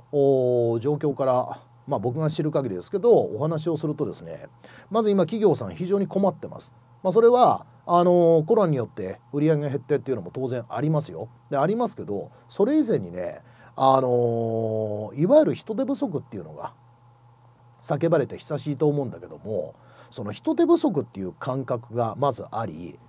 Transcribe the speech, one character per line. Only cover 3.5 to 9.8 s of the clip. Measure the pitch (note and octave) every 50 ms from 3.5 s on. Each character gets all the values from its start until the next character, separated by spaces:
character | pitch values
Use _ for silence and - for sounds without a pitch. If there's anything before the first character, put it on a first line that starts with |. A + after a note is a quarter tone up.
| E3 D#3 D#3
を | E3+ D#3+
す | - E3
る | D3+ C#3+
と | C#3 C#3
で | G2 -
す | - E2+
ね、 | E2 D#2+ - - - - _ - - - - - _
ま | G3 A3+
ず | A3 G#3
今、 | G3+ G3 E3+
企 | D#3 A3+ G#3+
業 | G#3+ F#3 D3
さ | - A2
ん | F#2+ E2
非 | - F#3
常 | F3 G3+ G3+
に | F#3+
困 | - - F#3+ G3 F#3
っ | -
て | - -
ま | F#2 - -
す。 | - - - _ _ _ - _ -
ま | F#3+
あ、 |
そ | E3+ A3+
れ | A3+
は、 | A#3 B3 B3 A#3 D#3+ G#2 - - - - - _
あ | - F3 F3 F3
の | F3+ F3+ F3 E3+ E3 E3 D#3+
ー、 | D#3
コ | D#3+ A#3
ロ | A3+ G3
ナ | E3
に | D3
よ | B2+ A2
っ |
て | - - G#2+ F#2+ F#2 - - _ _
売 | - D3
り | D3+ D#3
上 | D#3
げ | D3 D3
が | C#3
減 | C3
っ |
て | C#3